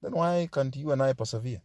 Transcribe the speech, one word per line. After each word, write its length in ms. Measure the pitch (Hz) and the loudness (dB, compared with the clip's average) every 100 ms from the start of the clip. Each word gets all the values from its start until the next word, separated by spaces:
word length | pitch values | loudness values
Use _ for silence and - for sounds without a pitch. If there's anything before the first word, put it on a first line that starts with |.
then 120 | - | -4
why 340 | 180 170 175 170 | 0 2 2 0
can't 240 | - 135 135 | 0 0 -2
you 160 | 151 | 0
and 120 | 135 | 2
I 100 | 135 | 2
persevere? 480 | 123 113 113 123 104 | 2 -2 -4 -4 -8